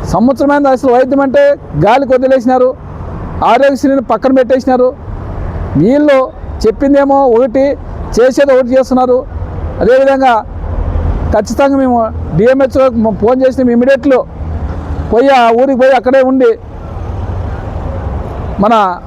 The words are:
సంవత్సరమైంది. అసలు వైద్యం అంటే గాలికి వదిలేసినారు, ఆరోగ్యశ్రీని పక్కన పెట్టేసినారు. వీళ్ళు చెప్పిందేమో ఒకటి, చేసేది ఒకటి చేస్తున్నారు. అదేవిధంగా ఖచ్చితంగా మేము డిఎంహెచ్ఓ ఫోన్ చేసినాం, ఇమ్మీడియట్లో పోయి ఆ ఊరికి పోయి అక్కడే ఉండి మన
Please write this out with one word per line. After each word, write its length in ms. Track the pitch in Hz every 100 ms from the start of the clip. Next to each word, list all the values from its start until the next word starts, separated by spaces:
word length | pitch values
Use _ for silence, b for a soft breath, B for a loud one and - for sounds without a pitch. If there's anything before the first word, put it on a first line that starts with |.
సంవత్సరమైంది. 640 | - 170 240 262 285 285 277
అసలు 240 | 262 269
వైద్యం 280 | 240 254 277
అంటే 360 | 277 285 285 285 - 147 185
గాలికి 260 | 254 254
వదిలేసినారు, 640 | 254 262 262 233 254 254 - - - - - - -
ఆరోగ్యశ్రీని 560 | 175 240 277 277 277 277
పక్కన 320 | 220 226 262
పెట్టేసినారు. 640 | 262 247 262 269 254 254 285 - - - - - - - 135
వీళ్ళు 560 | 185 277 294 269 254 - - - 220
చెప్పిందేమో 600 | 214 277 277 277 277 269
ఒకటి, 500 | 226 262 254 277 269 - - - -
చేసేది 340 | 254 262 277
ఒకటి 240 | 254 247 262
చేస్తున్నారు. 480 | 247 254 254 247 - - - - - -
అదేవిధంగా 680 | 185 262 269 269 262 220 - - - - - - - - -
ఖచ్చితంగా 420 | 208 202 233 277 277
మేము 320 | 262 240 220 - - 156
డిఎంహెచ్ఓ 760 | 233 269 269 269 262 233 220
ఫోన్ 300 | 190 214 254 262
చేసినాం, 240 | 254 254
ఇమ్మీడియట్లో 560 | 233 247 269 285 254 - - - - - - - - -
పోయి 160 | 220 277
ఆ 220 | 262 233
ఊరికి 240 | 233 269
పోయి 180 | 254 262
అక్కడే 300 | 254 240 269
ఉండి 360 | 262 262 240 220 - - - - - - - - - - - - - - - - - - - -
మన 400 | 196 226 190 175